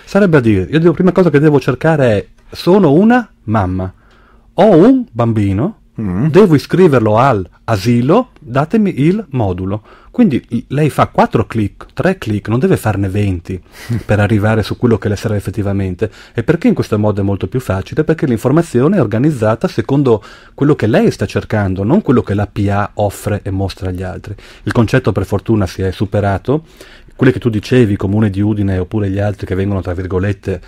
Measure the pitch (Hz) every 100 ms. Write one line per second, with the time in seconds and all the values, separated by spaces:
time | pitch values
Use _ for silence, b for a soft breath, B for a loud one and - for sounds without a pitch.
0 | B 196 202 143 113 98 90 151 170 165
1 | 180 185 180 139 156 143 - 127 160 156
2 | 127 101 - _ - - 170 202 165 147
3 | 220 247 226 _ 110 107 92 92 92 -
4 | b b b b b - 165 156 220 262
5 | 240 113 117 110 101 95 165 - _ -
6 | 104 90 151 156 208 143 - 151 185 131
7 | 107 107 139 107 87 _ - 107 113 120
8 | 127 214 247 _ 131 131 156 226 196 123
9 | 151 208 202 127 101 82 92 107 b b
10 | b - 220 117 - 117 - 135 151 -
11 | 120 - 226 117 104 117 101 - - -
12 | 185 185 107 104 107 120 190 - 110 98
13 | 98 104 101 87 - 92 - B B 113
14 | - 104 104 110 107 110 98 - 120 110
15 | 104 101 110 104 - 95 98 98 95 87
16 | 90 B B B - 160 247 156 113 104
17 | 107 101 98 98 95 131 - 95 92 127
18 | 156 160 151 113 123 156 170 120 143 202
19 | 110 107 147 135 107 110 180 - 107 139
20 | 131 110 B B B B 143 147 131 165
21 | 233 - - 107 - 107 98 92 101 190
22 | - 123 104 101 101 - 101 101 101 -
23 | 101 - 107 101 101 95 95 - 95 90
24 | 92 90 101 101 B B - - 107 131
25 | 127 104 98 101 - 110 92 - 95 -
26 | 104 104 101 95 - 151 - B B B
27 | B - - 110 120 107 - 127 107 101
28 | 98 104 110 95 104 107 98 92 90 107
29 | 98 98 104 95 98 92 98 98 92 87
30 | 92 92 101 101 - 90